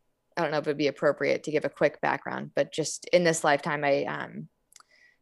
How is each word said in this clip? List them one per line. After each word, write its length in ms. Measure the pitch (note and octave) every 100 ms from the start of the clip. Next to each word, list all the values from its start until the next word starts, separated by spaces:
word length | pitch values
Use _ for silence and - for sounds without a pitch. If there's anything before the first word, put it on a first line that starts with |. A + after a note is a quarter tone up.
| _ _ _ -
I 60 |
don't 80 | D#3+
know 80 | D3+
if 60 | D3+
it'd 100 | D3
be 120 | D3
appropriate 560 | C3+ D3+ C#3 C#3 C3+
to 80 | -
give 140 | D3 C#3+
a 40 |
quick 320 | - D3+ -
background, 480 | D3 C#3 - B2+ D3 -
but 160 | C#3+
just 320 | - D3+ - -
in 100 | F3+
this 200 | E3+ D#3+
lifetime, 400 | E3 C#3+ E3 D3
I, 220 | C#3+ C#3 -
um, 420 | D3 - - D#3 _ _ - _ _ _ _